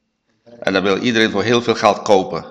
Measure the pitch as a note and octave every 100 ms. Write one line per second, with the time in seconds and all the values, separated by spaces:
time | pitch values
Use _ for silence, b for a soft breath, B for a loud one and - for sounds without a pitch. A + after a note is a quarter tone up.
0 | _ _ _ _ _ - - F#2+ G2 F#2
1 | A#2+ A2+ A2 F#2+ G#2+ A#2+ A#2+ A2 G#2+ G2
2 | - F#2+ F2 D#2+ -